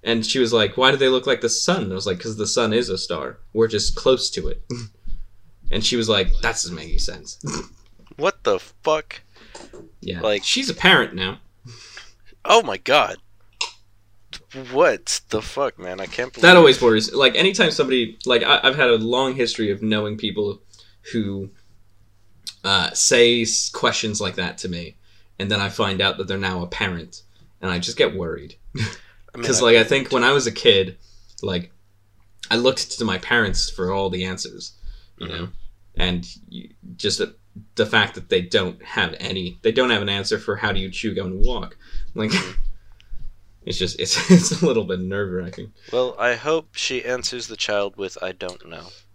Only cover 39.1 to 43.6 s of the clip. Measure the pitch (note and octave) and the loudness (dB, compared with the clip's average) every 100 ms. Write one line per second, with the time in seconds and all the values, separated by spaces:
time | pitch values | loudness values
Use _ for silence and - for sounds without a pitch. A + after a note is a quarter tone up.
39.1 | - - F#2+ F2+ - A2+ A#2+ B2+ A2 G2+ | -4 -8 -6 -8 -2 0 2 2 2 0
40.1 | G2+ G2 G#2 - G2 G#2+ G2 F#2+ - A2 | -4 -2 -4 -4 -4 0 -2 -2 -6 -6
41.1 | F#2 F#2+ F#2 A2+ A#2+ - - - - - | -4 -6 2 4 4 -6 -14 -6 -4 -4
42.1 | - A2 F#3 - - - - - - - | -4 -2 -2 -2 0 0 -2 -10 -20 -10
43.1 | - - - - - | -8 -8 -10 -20 -16